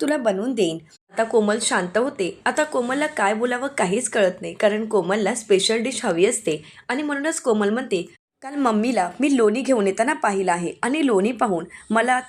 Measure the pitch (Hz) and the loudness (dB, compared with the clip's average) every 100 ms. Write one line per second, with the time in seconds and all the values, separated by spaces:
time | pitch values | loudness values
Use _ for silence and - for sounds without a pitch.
0 | 285 302 233 190 240 226 170 160 - - | -2 0 0 -2 -2 0 0 -2 -10 -20
1 | _ - 226 226 208 220 - 220 175 214 | _ -4 0 2 2 0 0 0 0 0
2 | 269 277 175 - - - 302 269 240 277 | -2 -2 -6 -4 -2 0 -2 -2 -2 -2
3 | 302 294 196 220 247 247 277 277 180 214 | -2 0 0 0 -2 -2 -4 -2 0 0
4 | - 233 185 180 170 175 208 214 220 214 | -2 2 0 0 -10 0 0 0 0 0
5 | 170 214 202 247 - 190 - 226 240 247 | 0 0 0 -2 2 2 2 0 -2 -4
6 | 233 170 202 226 - 151 - - - 254 | -2 2 2 2 -4 -4 -8 -14 -6 -4
7 | 294 277 302 311 262 214 202 226 247 185 | -2 -2 -4 -2 0 2 2 0 -2 -4
8 | 180 - _ _ 262 285 254 214 240 214 | -6 -14 _ _ -10 -2 0 2 0 0
9 | 175 - 285 262 214 233 254 240 196 190 | -2 0 2 4 4 2 2 2 2 0
10 | 247 302 214 196 180 175 170 - - 311 | 0 0 0 0 0 0 -2 -4 -2 0
11 | 277 196 208 226 233 170 175 - - 220 | 2 2 2 0 0 -2 -4 -12 -2 0
12 | 240 254 | 2 0